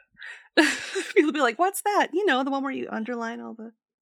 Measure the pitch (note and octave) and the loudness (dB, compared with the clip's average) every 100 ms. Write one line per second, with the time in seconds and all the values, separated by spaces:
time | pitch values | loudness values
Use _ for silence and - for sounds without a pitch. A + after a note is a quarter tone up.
0 | _ _ - - - - D4+ - - F#4+ | _ _ -18 -18 0 2 4 0 -4 -6
1 | - G#4 D4+ D4+ B3 A3+ F#4 - G#4 G4 | 2 4 4 2 0 2 0 0 0 2
2 | C4+ E4 G4+ B3+ C4+ C4+ C4+ C4 - G#3+ | 2 2 2 2 0 -2 -2 -6 -6 -6
3 | A3 A#3+ A3+ A#3 A#3 A3+ A3+ - _ _ | -4 -6 -6 -8 -12 -14 -16 -20 _ _